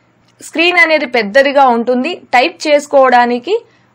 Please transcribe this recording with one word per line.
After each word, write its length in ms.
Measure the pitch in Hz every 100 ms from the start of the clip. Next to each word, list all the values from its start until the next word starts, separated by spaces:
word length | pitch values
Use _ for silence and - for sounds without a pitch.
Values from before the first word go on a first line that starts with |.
| _ _ _ _
స్క్రీన్ 380 | - 302 349 349
అనేది 280 | 320 311 269
పెద్దదిగా 580 | 247 202 254 277 277 269
ఉంటుంది, 440 | 233 233 254 302 359 -
టైప్ 260 | 247 320 -
చేసుకోవడానికి 920 | 311 294 285 277 262 240 240 240 320 453 _ _ _